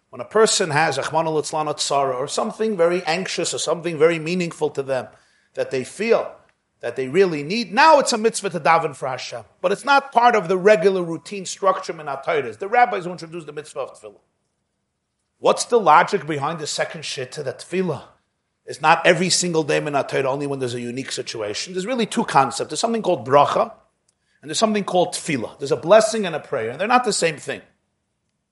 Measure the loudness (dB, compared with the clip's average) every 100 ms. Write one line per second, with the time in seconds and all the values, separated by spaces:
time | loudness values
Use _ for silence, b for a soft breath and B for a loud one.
0 | _ -14 -2 4 4 2 0 2 2 0
1 | -2 0 0 -2 -2 -4 -4 -4 -2 0
2 | 0 -2 -4 -4 -6 -4 -4 2 2 2
3 | -2 -4 -4 -4 -4 -4 -4 -4 -4 2
4 | 2 2 -2 -2 -4 -4 -4 -4 -4 -4
5 | -6 b b b b -6 -4 -4 -6 -6
6 | 0 0 0 -12 _ _ _ _ -8 -6
7 | -2 2 2 2 -4 -4 -2 4 6 6
8 | 4 0 0 0 -6 0 2 4 2 -6
9 | -8 -8 -10 -12 -16 _ -2 -2 4 2
10 | 4 4 6 4 2 2 6 6 6 2
11 | -2 -6 -8 -12 -10 -2 0 0 -6 -10
12 | -8 -6 -2 -2 -2 -8 0 2 2 0
13 | -6 -10 -12 -14 -12 -14 -12 -10 -10 -12
14 | -20 -20 _ _ _ _ _ _ _ _
15 | _ _ _ _ 0 0 2 2 6 6
16 | 6 -2 -4 -4 -4 -6 -8 -4 -6 -6
17 | -10 -10 -10 -8 -10 -10 -6 -4 -2 -6
18 | -10 _ _ _ _ _ -16 -2 2 4
19 | 4 2 2 0 0 -2 0 -2 0 -2
20 | -2 -2 -2 -4 -4 -4 -6 -6 -8 -8
21 | -8 -8 -8 -8 -6 -6 -8 -8 -4 -2
22 | -2 -2 2 4 2 0 -6 -4 -2 0
23 | 0 0 4 4 6 2 -2 -6 _ _
24 | _ _ _ _ -8 -2 0 0 0 0
25 | 0 -2 -4 -4 -6 -8 -4 -4 6 6
26 | 6 0 -4 -6 -6 -6 -4 -4 0 2
27 | 2 -2 -2 -4 -10 -10 -12 _ _ _
28 | _ _ _ _ _